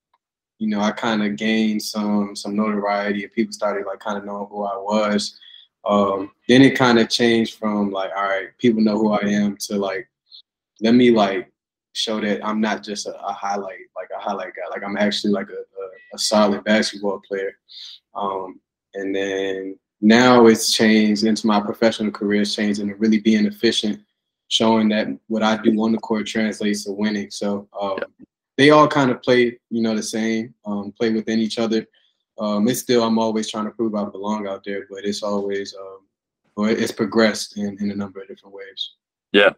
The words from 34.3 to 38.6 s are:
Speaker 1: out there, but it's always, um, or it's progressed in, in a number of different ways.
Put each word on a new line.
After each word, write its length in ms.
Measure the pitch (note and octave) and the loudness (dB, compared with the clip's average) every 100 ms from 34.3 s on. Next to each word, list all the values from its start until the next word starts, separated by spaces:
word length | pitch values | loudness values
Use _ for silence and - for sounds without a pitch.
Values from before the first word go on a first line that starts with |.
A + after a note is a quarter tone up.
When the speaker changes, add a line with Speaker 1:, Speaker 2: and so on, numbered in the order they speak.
| G#2+ G2+ | -4 -6
Speaker 1:
out 160 | G2 | -8
there, 220 | G2+ G2+ - | -8 -10 -10
but 140 | G2 | -10
it's 180 | G2+ G2+ | -6 -6
always, 520 | G#2 G2+ G2+ G2 G2 | -4 -4 -4 -6 -8
um, 320 | G2 F#2+ F#2+ _ _ _ _ _ - | -14 -18 -20 _ _ _ _ _ -4
or 120 | G#2+ | 0
it's 220 | G#2+ A2 | 0 -2
progressed 640 | - G#2+ A2 A2 G2+ - G#2 | -2 -2 2 2 0 -8 -8
in, 220 | G2+ G2+ | -8 -6
in 100 | G#2 | -6
a 20 | |
number 260 | G2+ G2+ F#2+ | -6 -8 -12
of 80 | F#2+ | -18
different 260 | F#2+ G2+ | -20 -20
ways. 340 | G2 | -20